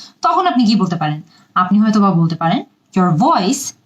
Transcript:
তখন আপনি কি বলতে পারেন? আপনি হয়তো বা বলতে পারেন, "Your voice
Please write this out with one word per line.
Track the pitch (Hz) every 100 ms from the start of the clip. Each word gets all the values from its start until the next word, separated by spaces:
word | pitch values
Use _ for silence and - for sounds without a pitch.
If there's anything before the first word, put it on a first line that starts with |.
| - _
তখন | 330 349 359
আপনি | 247 220
কি | 220
বলতে | 180 160
পারেন? | 156 151 - _ _ -
আপনি | 190 202
হয়তো | 214 208
বা | 202
বলতে | 170 165 165
পারেন, | 165 - - _ _ -
"Your | 180 156
voice | 262 214 190 285 - -